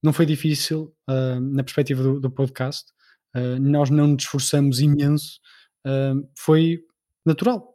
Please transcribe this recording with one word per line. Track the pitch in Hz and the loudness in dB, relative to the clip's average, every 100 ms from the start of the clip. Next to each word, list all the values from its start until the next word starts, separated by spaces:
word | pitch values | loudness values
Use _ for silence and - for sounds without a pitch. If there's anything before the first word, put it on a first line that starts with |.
não | 156 | 0
foi | 147 165 | 2 2
difícil, | 151 160 147 - 156 156 _ - | 2 -2 -2 -4 -6 -8 _ -4
ah, | 131 131 127 | -2 -2 -2
na | 127 139 | -2 -4
perspectiva | 131 - 139 135 | -4 -2 -2 0
do, | 131 139 | 0 0
do | 135 | -4
podcast. | 131 135 135 131 151 - _ _ _ _ 127 | -2 -4 -2 -8 -8 -16 _ _ _ _ -6
Ah, | 123 127 | -4 -2
nós | 139 147 143 | 0 2 2
não | 147 147 | 4 4
nos | 139 | 2
esforçamos | - 139 131 147 143 123 | -2 -6 -2 0 2 2
imenso, | 147 147 143 147 - - _ - _ _ 135 | 2 4 2 0 -2 -18 _ -20 _ _ -6
ah, | 135 135 135 143 - | -2 -2 -4 -6 -12
foi | - 156 165 170 - _ _ _ - | 2 4 4 0 -8 _ _ _ -2
natural. | 160 208 233 - | 0 0 -2 -6